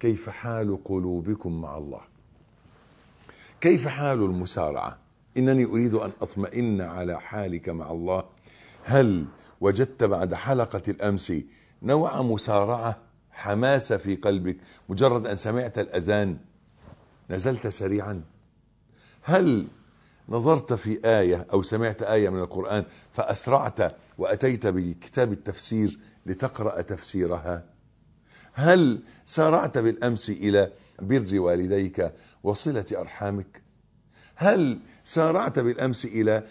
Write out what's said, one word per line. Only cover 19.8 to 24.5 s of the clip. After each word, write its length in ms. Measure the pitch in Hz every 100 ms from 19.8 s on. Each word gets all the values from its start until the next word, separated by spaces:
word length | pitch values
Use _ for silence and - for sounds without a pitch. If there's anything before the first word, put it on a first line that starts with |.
| - _ _ _ -
نظرت 440 | 113 120 160 -
في 280 | 117 107 107
آية 420 | 113 110 90 87 90
أو 100 | 98
سمعت 400 | 92 110 113 104
آية 260 | 107 110 101
من 100 | 92
القرآن 460 | 87 92 95 104 90 - -
فأسرعت 840 | - - 101 - 135 113 - 90 - _ -
وأتيت 480 | 92 101 131